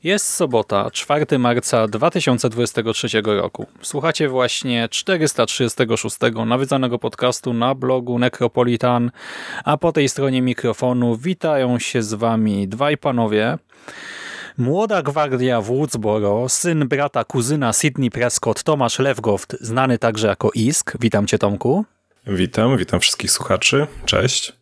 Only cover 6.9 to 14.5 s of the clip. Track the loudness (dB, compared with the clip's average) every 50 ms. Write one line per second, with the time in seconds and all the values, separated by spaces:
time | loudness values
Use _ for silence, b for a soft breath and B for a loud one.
6.9 | -2 -2 -4 -6 -4 0 0 0 0 0 -4 -4 -2 0 0 0 0 0 0 0
7.9 | 0 0 0 -2 -2 0 0 0 0 0 -2 0 _ 2 2 2 2 2 2 2
8.9 | 2 2 0 -2 B B B B B B B B B B B 0 0 2 0 0
9.9 | 2 2 2 2 0 0 -2 0 0 2 0 0 -2 0 -2 -4 -2 0 -2 0
10.9 | 0 2 2 0 0 0 -2 -4 -4 -2 0 0 2 2 2 2 0 -2 -2 -2
11.9 | -2 -2 -2 -2 -2 0 0 0 2 2 2 2 0 0 -2 -4 -2 -2 0 0
12.9 | 0 0 -2 -2 0 0 0 2 2 2 2 0 -2 -4 _ B B B B B
13.9 | B B B B B B B B B B B B